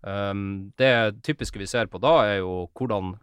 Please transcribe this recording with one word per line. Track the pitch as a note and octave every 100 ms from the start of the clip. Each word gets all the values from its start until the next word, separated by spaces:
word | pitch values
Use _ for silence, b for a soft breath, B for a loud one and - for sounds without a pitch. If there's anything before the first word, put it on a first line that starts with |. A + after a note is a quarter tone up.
Ehm, | G2 G2 G2+ G2 G2 G2 G2 -
det | C3 A#2+ A2 G#2
typiske | - D3 A#2 -
vi | G2
ser | A#2+ A2
på | F2+
da | B2+ E3 G#2+
er | G2+
jo | F#2 F#2 F2 -
hvordan | B2+ G#2 F#2 F#2+